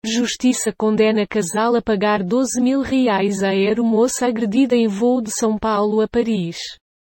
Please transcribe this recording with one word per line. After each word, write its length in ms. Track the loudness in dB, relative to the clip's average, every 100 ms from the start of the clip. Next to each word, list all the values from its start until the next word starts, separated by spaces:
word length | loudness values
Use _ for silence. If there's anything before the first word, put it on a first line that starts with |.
| -2
Justiça 640 | -2 -2 0 0 0 -4
condena 540 | -2 -2 2 2 2 -2
casal 500 | -2 -2 -2 0 0
a 60 |
pagar 400 | 0 0 0 0
doze 400 | 0 0 0 0
mil 220 | 0 0
reais 580 | 0 2 2 2 0 0
a 80 | 0
aeromoça 760 | 2 0 2 2 2 2 0 -2
agredida 480 | 0 0 2 2 2
em 120 | 2
voo 320 | 2 0 0
de 120 | -2
São 260 | -2 -2 0
Paulo 420 | -2 0 0 0
a 80 | 0
Paris. 520 | -2 0 -2 -4 -8 -14 -16 _ _ _